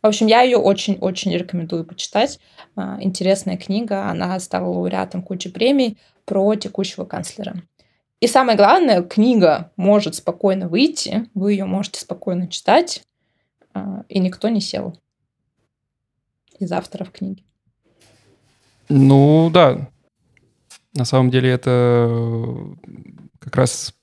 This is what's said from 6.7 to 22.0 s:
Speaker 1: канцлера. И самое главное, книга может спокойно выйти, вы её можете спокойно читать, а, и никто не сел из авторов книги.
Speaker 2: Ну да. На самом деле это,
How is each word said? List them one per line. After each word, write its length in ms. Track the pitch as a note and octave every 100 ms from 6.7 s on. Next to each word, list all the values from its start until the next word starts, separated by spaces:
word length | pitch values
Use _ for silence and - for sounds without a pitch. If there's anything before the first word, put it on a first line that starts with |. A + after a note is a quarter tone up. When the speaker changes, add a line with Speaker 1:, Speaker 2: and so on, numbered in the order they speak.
| - F#3+ -
Speaker 1:
канцлера. 520 | F3+ - - - - F3+ - _ _ _ _ _
И 60 | A#3
самое 280 | C4 B3+ G#3
главное, 460 | G3+ F4+ D#4 F#3+
книга 680 | F3 - A#3 A#3 F3 D3+ E3+ -
может 380 | F#3+ G#3 G3+
спокойно 540 | - - E3+ G3+ F#3+ F3+
выйти, 600 | F3 D4+ D#4 - G#3+ A3+
вы 180 | G3 G3
её 120 | G3+ G3
можете 340 | F#3 G3+ -
спокойно 480 | - F3+ - F3+ F3+
читать, 560 | - - B3 F4 - _ _ _ _ _ _ _
а, 300 | G3 G3 F#3+ -
и 100 | G3+
никто 280 | F#3 F3+ G#3+
не 120 | A3+
сел 380 | F#3 - - E3 _ _ _ _ _ _ _ _ _ _ _ _ _ _ _ _
из 120 | F3+
авторов 380 | F3 - - F#3
книги. 320 | - F#3+ F#3+ _ _ _ _ _ _ _ _ _ _ _ _ _ _ _
Speaker 2:
Ну 600 | C#3+ C3+ C#3 C#3+ D#3 E3
да. 360 | F3 D3 B2+ C#3 _ _ _ _ _ _ _ _ - _
На 100 | -
самом 260 | B2 C3 B2+
деле 200 | B2+ B2+
это, 580 | B2+ - B2 B2 A#2+